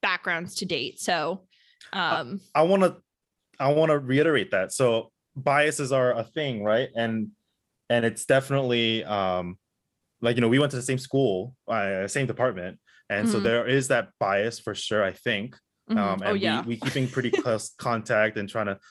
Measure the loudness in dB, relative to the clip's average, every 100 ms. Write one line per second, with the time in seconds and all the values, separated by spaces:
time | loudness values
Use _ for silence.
0 | -4 -2 -2 -4 -4 -8 -6 -4 -6 -8
1 | -2 -2 -2 -6 _ _ _ _ -10 -4
2 | -2 -2 -4 -10 -4 2 4 6 4 0
3 | _ _ _ _ _ -2 2 4 4 2
4 | 2 2 4 2 2 0 0 2 2 2
5 | -2 _ _ -6 0 2 2 0 0 2
6 | 2 0 -2 -4 -4 -2 2 2 0 -2
7 | -2 -2 -4 -10 _ _ _ _ -2 2
8 | 0 -2 2 2 2 -2 0 2 2 0
9 | -2 0 0 -2 -4 -10 _ _ _ _
10 | _ -4 -2 2 4 4 2 -2 -4 -4
11 | -2 0 2 0 -4 -10 -6 -4 -2 -2
12 | -4 -2 -4 -2 -2 -2 -10 -12 _ _
13 | -6 -2 0 0 0 0 2 0 2 0
14 | -2 -4 0 0 0 -4 -8 -8 -2 0
15 | 0 -2 -4 -4 -6 -14 _ _ -4 -2
16 | 0 0 -2 0 0 -2 -4 -4 -4 -2
17 | -2 -2 -2 0 0 -2 -4 -8 -4 -4
18 | 0 2 2 0 -6 -4 -4 -6 _